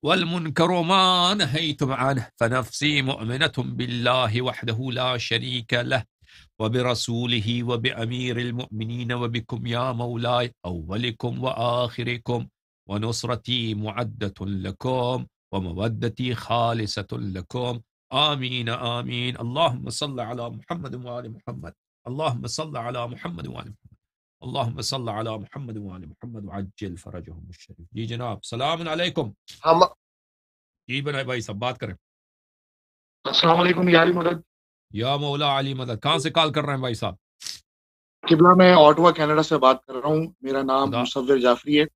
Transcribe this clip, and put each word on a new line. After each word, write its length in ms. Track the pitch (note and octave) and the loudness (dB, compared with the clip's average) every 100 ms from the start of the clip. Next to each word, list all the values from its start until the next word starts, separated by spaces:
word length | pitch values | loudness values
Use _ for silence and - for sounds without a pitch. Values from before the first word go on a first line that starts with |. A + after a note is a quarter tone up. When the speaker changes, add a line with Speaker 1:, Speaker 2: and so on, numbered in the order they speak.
Speaker 1:
والمنكر 760 | C#3+ F#3+ E3+ F3 D#3+ D3 E3+ F3+ | 2 2 2 -2 -4 2 4 4
ما 520 | E3 F#3+ F#3 F3+ F3 | 4 4 6 4 2
نهيتم 580 | G#3 D#3 D3 D#3+ C#3+ C3+ | 2 0 0 -2 -2 -2
عنه، 380 | C3 C3 C3+ A2+ _ | 0 0 0 -4 _
فنفسي 600 | A#2 B2+ A#2+ - D3 D3 | 0 0 -2 -2 0 2
مؤمنة 520 | C3 - A2 B2 D#3 - | 0 -2 -4 0 0 0
بالله 840 | B2+ B2 B2 A#2+ A#2+ B2+ B2 A2+ | -6 -4 -4 0 2 2 2 0
وحده 500 | B2+ A#2 B2 A2+ C3 | -2 -4 -4 -4 -4
لا 260 | B2 B2+ B2 | -2 -2 -2
شريك 560 | A2+ A#2 B2 B2+ A#2 | -2 -4 -2 -8 -2
له، 300 | B2 B2 C3 - _ _ - - _ | -2 0 -2 -4 _ _ -20 -20 _
وبرسوله 1000 | A2 B2 B2 A#2 - A#2 B2 A#2+ G#2 A#2+ | -2 0 0 0 -2 -2 0 0 0 -2
وبأمير 760 | A#2+ A#2+ A2+ A#2+ A2+ B2 B2+ A#2+ | 0 0 -2 -2 -6 -4 -4 -4
المؤمنين 760 | B2 A#2+ B2+ G#2+ A2+ A#2+ A#2+ | -4 -6 -8 -8 -6 -6 -4
وبكم 540 | B2 A#2+ A#2+ A2+ A#2+ A#2+ | -4 -4 -6 -6 -8 -4
يا 240 | A#2 B2+ | -2 -2
مولاي، 640 | A#2 A#2+ A#2 A#2 B2 B2 - F2 | -4 -6 -4 0 0 -2 -6 -8
أولكم 800 | F2+ D#2+ G2+ B2 A#2 B2 B2 | -8 -6 -4 -4 -4 -6 -4
وآخركم، 1040 | B2+ A2+ A#2+ A#2+ B2 A#2 A#2+ A#2+ - A#2+ B2 _ _ _ - | -4 -2 -2 0 -2 -4 -6 -6 -4 -4 -6 _ _ _ -8
ونصرتي 840 | G2+ A2+ A#2 - A#2+ - B2 A2+ G#2 | -6 -4 -4 -4 -6 -4 -4 -2 -4
معدة 580 | G#2+ G#2+ A#2 G#2+ G2+ - | -6 -4 -6 -4 -8 -6
لكم، 840 | F#2+ G2 F#2+ G2 B2+ B2+ B2 B2+ B2 _ _ | -6 -6 -6 -6 -4 -2 -2 -4 -6 _ _
ومودتي 840 | G2 F2+ E2+ A2+ A2 A#2 A2 B2+ A#2 | -6 -4 -4 -4 -2 -4 -4 -4 -4
خالصة 720 | - A#2+ A#2 A#2 G#2+ - G2+ | -2 0 0 0 -4 -6 -8
لكم. 720 | B2 A2 F#2+ F#2 B2 B2 A#2+ - _ _ | -8 -6 -8 -8 -6 -6 -8 -12 _ _
آمين، 560 | C3 D3+ C#3+ B2+ B2+ A#2 | 0 0 0 -4 -4 -4
آمين. 680 | A#2 A#2+ A#2+ B2 B2 B2 A#2+ | -4 -4 -4 -4 -4 -4 -4
اللهم 520 | A#2 C3 E3 B2 B2 | -6 0 0 0 -8
صل 300 | A#2 D3 C3 | -6 -6 -6
على 300 | A2+ B2 A#2+ | -8 -8 -10
محمد 460 | A2+ - F3 C#3+ B2+ B2 | -12 -10 -10 -8 -10 -10
وآل 280 | A#2+ B2 | -10 -12
محمد. 400 | A2 - B2+ E2+ - _ _ - | -14 -12 -12 -14 -18 _ _ -10
اللهم 400 | C3 D#3 A#2+ A#2+ | -2 -2 -2 -4
صل 300 | A#2 D#3 C#3 | -6 -6 -6
على 300 | A#2 B2 A#2+ | -6 -6 -6
محمد 400 | A#2+ - B2 - | -8 -10 -8 -10
وآل 80 | - | -10
محمد. 280 | - G#2 - - _ _ _ _ | -12 -16 -20 -20 _ _ _ _
اللہم 420 | A2+ B2+ A#2+ C3+ | -8 -2 -2 -2
صل 280 | A#2+ C3+ A#2 | -6 -4 -4
علی 200 | G#2 A2 | -6 -6
محمد 480 | A2 G2+ - C3 G#2+ | -6 -10 -12 -12 -10
وعلی 280 | G2+ F#2 E2 | -12 -14 -16
محمد 400 | - B2 A2+ G2 | -16 -16 -14 -12
وعجل 500 | G2 F#2+ - G2+ E2+ | -10 -10 -8 -10 -10
فرجہم 500 | - F#2 - E2+ D#2+ | -12 -14 -14 -16 -18
الشریف۔ 400 | F2 - - E2+ | -20 -20 -20 -14
جی 140 | A2+ A2+ | -8 -8
جناب، 300 | A#2 A#2+ A2 | -6 -6 -8
السلام 540 | - A#2 C#3 E3 E3+ | -10 -4 -4 -2 -4
علیکم۔ 400 | D#3+ F3 E3+ B2 - - - D#3+ | -2 -2 -2 -4 -8 -20 -4 4
Speaker 2:
ہم 180 | E3 F3+ - _ _ _ _ _ _ _ _ - | 6 6 4 _ _ _ _ _ _ _ _ -8
Speaker 1:
جی 140 | C3 | -6
بنائے 220 | C#3+ C#3 | -4 -4
بھائی 180 | C3 B2+ | -4 -4
صاحب، 160 | A2+ G2+ | -6 -6
بات 200 | A#2+ B2 | -6 -6
کریں۔ 160 | A2 F2+ _ _ _ _ _ _ _ _ _ _ _ _ | -10 -12 _ _ _ _ _ _ _ _ _ _ _ _
Speaker 3:
السلام 340 | - C3 E3+ E3+ | -4 2 4 4
علیکم 320 | F3+ E3+ F3+ | 4 2 6
یا 120 | E3+ | 6
علی 120 | E3+ | 6
مدد۔ 220 | F3+ E3+ E3 - _ _ _ _ | 2 0 -2 -10 _ _ _ _
Speaker 1:
یا 220 | G2+ A#2+ C#3+ | -6 -2 -2
مولا 440 | D3 C#3+ D3 C#3 | -2 -2 0 0
علی 140 | C3+ | -2
مدد۔ 300 | C3 B2 A2 | -4 -6 -4
کہاں 140 | - D#3+ | 0 0
سے 120 | D3+ | 0
کال 240 | E3 D#3 | 2 2
کر 100 | D3+ | 0
رہے 100 | D3 | -2
ہیں 60 | C3+ | -2
بھائی 140 | B2+ | -4
صاحب؟ 220 | A2 G#2+ F#2 _ _ - - _ _ _ _ _ _ - | -4 -6 -8 _ _ -14 -14 _ _ _ _ _ _ 4
Speaker 3:
قبلہ، 180 | D#3+ F3 F3+ | 8 10 12
میں 180 | F#3 F3+ | 10 12
آٹوا، 340 | D3+ D3+ E3+ | 10 10 6
کینیڈا 320 | E3 D3+ D#3 | 6 2 2
سے 140 | D#3 D3+ | 2 6
بات 280 | C3 C3 - | 6 6 0
کر 80 | |
رہا 140 | B2+ C#3 | -4 0
ہوں۔ 180 | D#3 D#3+ - | 0 0 -8
میرا 200 | C3 C3+ | -4 -2
نام 260 | C3+ C3 C#3 | 2 2 2
Speaker 1:
خدا 120 | A#2 | 0
Speaker 3:
مصور 360 | B2 - B2+ C#3 | 0 -2 2 4
جعفری 440 | B2 A#2+ - D3 | 6 4 4 2
ہے۔ 40 | D#3 | 2